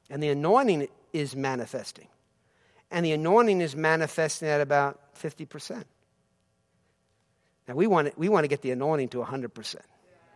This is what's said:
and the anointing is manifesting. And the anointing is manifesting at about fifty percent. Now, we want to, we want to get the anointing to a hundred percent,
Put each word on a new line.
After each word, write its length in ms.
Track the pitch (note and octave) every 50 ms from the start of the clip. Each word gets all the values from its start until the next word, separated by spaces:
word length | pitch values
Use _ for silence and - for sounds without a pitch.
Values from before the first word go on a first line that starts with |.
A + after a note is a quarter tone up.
| _ _
and 100 | C#3+ C#3+
the 80 | D3+ D3
anointing 600 | C#3+ C#3+ D3 E3+ G#3+ C4 C#4 A3+ F3+ D3 C#3 - - _ _ _ -
is 240 | D#3 D3 C3 C3
manifesting. 720 | C3+ C3+ C3+ C3 B2 A#2 - - A#2+ - - - - D#2+ _ _ _ _ _ _ _ _ _ _ _ _ _ _ _ _ _
And 140 | E3+ F3 E3+
the 80 | D#3+ D#3
anointing 480 | D3+ D#3 E3+ G3 A#3 A#3+ A3 G3 F3+
is 140 | E3+ D3+ C3
manifesting 720 | D#3 D#3+ D#3+ D#3+ D#3+ D#3+ C#3+ - - D#3+ D#3 - - D#3+
at 140 | D3+ D3 D3
about 400 | D3 C3+ D3 C#3+ C#3+ C#3 C#3 - _ _ _
fifty 300 | - - D#3 - - D#3
percent. 420 | - - D3 - - - A#3 D#3 - _ _ _ _ _ _ _ _ _ _ _ _ _ _ _ _ _ _ _ _ _ _ _ _ _ _ _ _ _ _ _ _ _ _ _
Now, 80 | - B2
we 140 | C#3+ G3 A3+
want 240 | F#3+ E3 D3 C#3+ -
to, 0 |
we 120 | - E3 G3+
want 160 | G#3+ F3 D3+
to 40 | C#3
get 140 | C#3+ C3+ -
the 80 | B2+
anointing 380 | B2+ B2 C#3 D3+ D#3+ D3 C3 A#2
to 120 | - B2
a 40 | A2+
hundred 300 | A2+ C3+ C3+ B2 A2 -
percent, 320 | A2+ G#2+ - - - - _ _ _ _ _ _ _ _ _ _